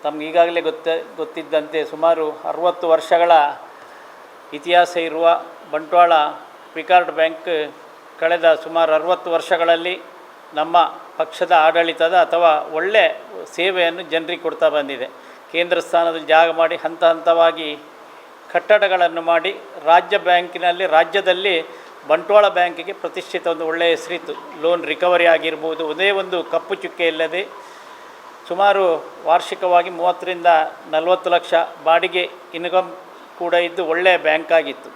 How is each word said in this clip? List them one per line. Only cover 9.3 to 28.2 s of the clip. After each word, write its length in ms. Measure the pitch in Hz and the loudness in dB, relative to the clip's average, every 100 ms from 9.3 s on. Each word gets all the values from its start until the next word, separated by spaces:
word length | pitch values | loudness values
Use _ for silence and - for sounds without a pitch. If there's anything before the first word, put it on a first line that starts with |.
| 165 | -4
ವರ್ಷಗಳಲ್ಲಿ 580 | - 175 170 165 170 180 - - - - - 151 | 0 -2 2 2 0 -8 -12 -20 -20 -20 -12 -6
ನಮ್ಮ 180 | 160 170 160 - - - | 0 2 2 -2 -20 -8
ಪಕ್ಷದ 340 | 160 - 175 175 156 | -8 -4 2 4 4
ಆಡಳಿತದ 500 | 165 165 165 165 180 165 | 2 0 0 0 2 2
ಅಥವಾ 260 | 165 170 151 - 156 | 2 2 2 -2 -6
ಒಳ್ಳೆ 260 | 180 214 170 - - 190 165 - | 0 2 2 0 -12 -16 -14 -4
ಸೇವೆಯನ್ನು 480 | 185 185 170 170 170 | -4 0 -2 -2 -6
ಜನರಿಗೆ 300 | 160 160 175 165 | -6 -6 -6 -6
ಕೊಡ್ತಾ 200 | 151 160 147 | 0 0 0
ಬಂದಿದೆ. 300 | 139 135 123 - - - - | -4 -8 -10 -12 -20 -20 -8
ಕೇಂದ್ರ 240 | 165 175 170 165 | -4 -2 -2 0
ಸ್ಥಾನದಲ್ಲಿ 420 | 170 170 165 151 156 | 0 0 -2 2 4
ಜಾಗ 140 | 165 165 | 4 2
ಮಾಡಿ 140 | 165 170 160 | 0 0 -6
ಹಂತ 180 | 160 165 | 0 2
ಹಂತವಾಗಿ 560 | 165 165 170 165 160 156 147 - - - - - - - | 2 0 4 4 2 -8 -10 -14 -20 -20 -20 -20 -20 -6
ಕಟ್ಟಡಗಳನ್ನು 680 | 175 - 214 202 185 175 165 165 | -6 2 2 4 2 0 0 0
ಮಾಡಿ 200 | 170 170 202 - - 156 | 0 0 -8 -14 -10 4
ರಾಜ್ಯ 260 | 170 180 196 170 | 4 4 -2 2
ಬ್ಯಾಂಕಿನಲ್ಲಿ, 560 | 175 175 175 175 175 185 156 | 0 0 -4 -2 -2 2 2
ರಾಜ್ಯದಲ್ಲಿ 580 | 170 190 180 185 196 170 160 - - - - | 2 0 0 0 0 -2 -4 -16 -20 -20 -2
ಬಂಟ್ವಾಳ 360 | 160 175 202 208 185 | -2 4 4 4 2
ಬ್ಯಾಂಕಿಗೆ 380 | 175 165 170 196 | -2 -4 -12 -10
ಪ್ರತಿಷ್ಠಿತ 440 | 170 180 170 175 170 | -10 -10 -8 -6 -4
ಒಂದು 140 | 160 165 | -4 -4
ಒಳ್ಳೆಯ 220 | 165 170 | -2 0
ಹೆಸರಿತ್ತು. 400 | 160 - 175 - - - 160 | 0 -4 -10 -10 -14 -14 -4
ಲೋನ್ 180 | 156 175 147 | -2 -2 -2
ರಿಕವರಿ 380 | 151 175 180 170 | -2 0 2 4
ಆಗಿರ್ಬೋದು, 500 | 165 156 156 160 156 160 | 2 0 -6 -8 -6 -6
ಒಂದೇ 160 | 156 190 196 | -2 0 0
ಒಂದು 160 | 185 180 160 | -2 -6 -4
ಕಪ್ಪು 220 | 165 - 196 | -6 -6 -10
ಚುಕ್ಕೆ 240 | 175 - 170 | -10 -4 -4
ಇಲ್ಲದೆ 320 | 156 160 170 202 - - - - - - - | -2 -4 -4 -10 -14 -20 -20 -20 -20 -20 -20